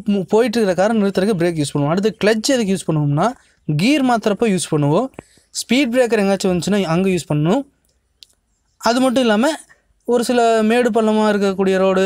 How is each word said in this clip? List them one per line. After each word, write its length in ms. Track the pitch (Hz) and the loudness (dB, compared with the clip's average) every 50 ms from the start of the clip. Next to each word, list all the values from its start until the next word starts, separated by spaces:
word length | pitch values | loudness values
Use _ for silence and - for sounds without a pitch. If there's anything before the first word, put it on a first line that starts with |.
| - | -2
move 180 | 208 202 196 175 | -2 -2 -2 -2
போயிட்டு 380 | - 214 220 247 247 208 233 | 0 0 0 0 0 0 0
இருக்கிற 120 | 214 190 175 | 0 0 0
காரை 280 | 175 190 220 233 220 | 0 0 0 0 0
நிறுத்துறதுக்கு 360 | 196 196 196 190 185 214 226 | 0 0 0 0 0 0 0
brake 240 | 160 175 175 170 156 | 0 -2 -2 -2 -2
use 160 | 143 - - | -4 -4 -2
பண்ணுவோம். 120 | 143 143 147 | -2 -2 0
அடுத்து 280 | 170 196 196 220 - - 190 | 0 0 -2 -2 -2 0 0
கிளட்ச் 260 | 202 226 220 214 - | 0 0 0 0 0
எதுக்கு 240 | 277 240 220 190 196 | 0 0 0 -2 -2
யூஸ் 220 | 175 - - 160 | -2 -2 -2 -2
பண்ணுவோம்னா 360 | 151 147 143 143 147 185 240 262 - _ _ _ _ _ | 0 0 0 0 0 0 -2 -4 -6 _ _ _ _ _
gear 380 | - 151 147 185 254 302 294 262 254 | -6 -2 0 0 2 2 2 2 0
மாத்துறப்ப 480 | 240 220 - 240 196 - 240 220 185 | 0 0 0 -2 -2 0 0 0 0
யூஸ் 140 | 175 - - | -2 -2 -2
பண்ணுவோம். 360 | 160 151 147 143 156 190 262 269 - - - _ _ _ _ _ | -2 0 0 0 0 0 -2 -4 -8 -14 -20 _ _ _ _ _
Speed 420 | - - - - 226 269 294 233 | -14 -12 -4 -2 0 0 0 2
breaker 260 | 226 262 247 220 226 | 2 0 0 2 2
எங்கேயாச்சும் 420 | 214 196 196 196 185 - 190 180 175 | 0 2 0 0 0 0 -2 -2 -2
வந்துச்சுன்னா 240 | 147 180 202 202 185 | -2 -2 -2 0 0
அங்க 260 | 156 160 180 190 196 | 0 0 0 0 0
யூஸ் 200 | 185 165 - - 156 | -2 -2 -2 -2 -2
பண்ணணும். 280 | 147 151 165 220 285 269 - _ _ _ _ _ _ _ _ _ _ - - _ _ _ _ _ _ _ _ _ | 0 0 2 0 0 -2 -6 _ _ _ _ _ _ _ _ _ _ -20 -20 _ _ _ _ _ _ _ _ _
அது 220 | _ - 226 233 254 | _ -2 -2 0 2
மட்டும் 200 | 262 262 226 262 | 0 0 2 2
இல்லாம 280 | 247 226 208 208 254 320 302 - - - _ _ _ _ _ _ _ | 2 2 2 2 0 0 -2 -4 -10 -18 _ _ _ _ _ _ _
ஒரு 160 | - 240 247 233 | -2 -2 0 0
சில 160 | 262 247 240 233 226 226 220 214 | 0 0 2 2 2 2 2 2
மேடு 260 | 214 233 247 247 247 | 2 2 2 0 0
பள்ளமா 340 | 208 233 220 214 214 214 214 | 0 0 0 2 0 2 2
இருக்கக்கூடிய 500 | 214 208 202 202 196 190 185 196 190 190 | 0 0 0 0 -2 -2 0 0 0 0
road, 260 | 185 190 190 185 190 190 | 2 2 2 2 2 0